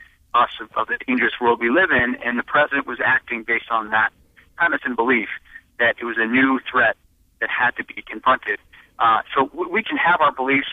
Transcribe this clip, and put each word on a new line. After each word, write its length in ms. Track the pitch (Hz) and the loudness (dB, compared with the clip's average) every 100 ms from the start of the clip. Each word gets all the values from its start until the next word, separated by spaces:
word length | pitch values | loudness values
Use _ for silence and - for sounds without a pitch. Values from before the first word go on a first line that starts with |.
| - _ _ | -20 _ _
us 160 | 120 117 - | 0 0 -2
of, 100 | 110 117 | -8 -6
of 120 | 110 | -4
the 100 | - - | -4 -2
dangerous 260 | 127 113 - | 0 0 0
world 220 | 120 117 | 2 2
we 80 | 117 | 2
live 220 | 151 185 | 2 4
in, 240 | 135 123 123 | 2 0 -2
and 220 | 123 120 | -4 -4
the 60 | |
president 420 | - 147 147 139 131 | 0 2 2 0 -4
was 140 | 120 | -4
acting 420 | 120 - - 120 | 0 0 -2 -8
based 280 | 110 113 - | -4 -4 -2
on 180 | 113 107 | -4 -2
that 200 | 110 107 - _ _ _ - | 0 0 -4 _ _ _ -2
premise 240 | 170 139 | -2 -2
and 140 | 135 120 | -4 -2
belief 320 | 117 123 98 - - - _ - | 0 0 -2 -10 -16 -20 _ -2
that 160 | 117 - | 0 0
it 60 | |
was 140 | 120 113 | -4 -4
a 60 | 113 | 0
new 340 | 127 135 131 - | 2 2 2 -2
threat 280 | 127 113 - _ _ _ - | 0 2 0 _ _ _ -10
that 100 | 113 | -6
had 220 | - 123 - | -2 -2 -2
to 80 | - | -10
be 160 | - | -14
confronted. 580 | - 107 - 127 - 101 _ - - - | -14 -4 0 0 -2 -8 _ -20 -16 0
Uh, 220 | 117 110 - | 2 2 0
so 140 | 143 135 | -2 -2
w-, 220 | 147 180 | -2 -4
we 120 | 196 | -4
can 140 | - 143 | -2 0
have 240 | 170 175 | 2 4
our 140 | 147 | 2
beliefs 340 | 139 131 139 131 | 0 0 0 -2